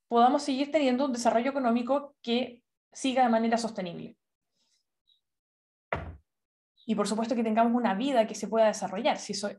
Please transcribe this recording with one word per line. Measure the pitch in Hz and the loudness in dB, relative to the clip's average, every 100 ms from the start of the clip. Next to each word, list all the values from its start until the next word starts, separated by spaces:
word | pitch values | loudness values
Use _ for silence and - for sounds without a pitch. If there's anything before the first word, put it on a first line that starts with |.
| - | -2
podamos | 233 247 285 | 4 4 4
seguir | 285 262 285 | -2 -2 0
teniendo | 311 262 247 | 2 2 2
un | 285 | 0
desarrollo | 233 240 226 262 | 0 2 2 0
económico | 269 247 240 233 285 285 _ | 0 0 0 0 -2 -2 _
que | 233 240 - - _ _ _ | -2 -2 -2 -10 _ _ _
siga | - 269 254 | -6 -2 2
de | 247 | 4
manera | 226 226 226 | 4 2 0
sostenible. | 220 - 180 160 - - _ _ _ _ _ _ _ _ _ _ _ _ _ _ _ _ - - - - _ _ _ _ _ _ - | -2 -6 -8 -10 -14 -18 _ _ _ _ _ _ _ _ _ _ _ _ _ _ _ _ -10 -8 -8 -16 _ _ _ _ _ _ -6
Y | |
por | 202 202 | -2 -2
supuesto | 220 226 | -2 -2
que | 240 | -2
tengamos | 220 220 233 | 0 2 2
una | 240 220 | 2 0
vida | 196 277 247 214 | 0 0 0 0
que | |
se | 214 196 | -2 -4
pueda | 226 220 | 2 2
desarrollar, | 202 185 190 277 - | 2 -6 -2 -2 -2
si | - | -6
eso, | 190 208 | -6 -8